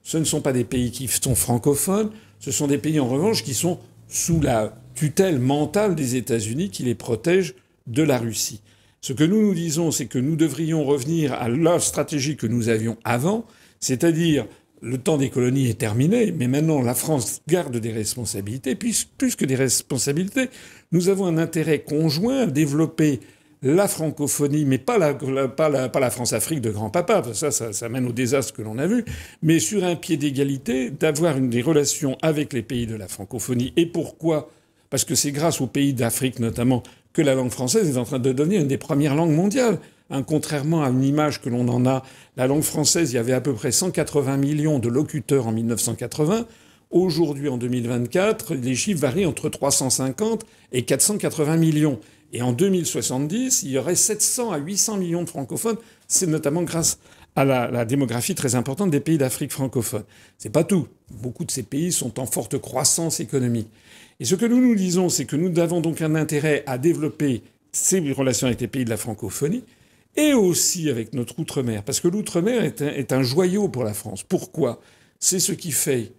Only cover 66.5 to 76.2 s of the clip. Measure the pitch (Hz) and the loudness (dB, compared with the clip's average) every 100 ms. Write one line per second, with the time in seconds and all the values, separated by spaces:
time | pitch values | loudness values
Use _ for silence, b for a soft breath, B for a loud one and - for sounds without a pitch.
66.5 | 143 - 123 160 143 151 - 147 117 b | 0 0 0 2 2 -2 0 0 0 b
67.5 | b _ - - 190 147 135 135 117 131 | b _ -2 2 2 0 0 0 2 0
68.5 | 110 117 131 117 110 - 104 101 - 143 | 0 -2 -2 -2 -2 -6 -6 -8 -2 -2
69.5 | 240 - b b b b - 302 269 185 | -2 -6 b b b b 2 4 6 4
70.5 | 165 - 180 151 117 110 135 120 - 156 | 2 0 0 -2 -2 -4 -6 -6 -6 -4
71.5 | 147 123 107 101 - 175 202 214 - 190 | -2 -2 -2 -4 0 0 0 -2 0 2
72.5 | 247 160 - 143 143 127 131 127 139 185 | 2 0 -2 -4 -4 0 0 2 2 2
73.5 | 196 196 123 117 104 107 95 - 180 - | 2 0 -2 -4 -4 -10 -12 -4 -4 -4
74.5 | 156 131 117 b b b b - 185 180 | -2 -2 -2 b b b b 0 0 0
75.5 | 175 175 123 156 127 107 - | -2 -4 -2 0 0 -2 -14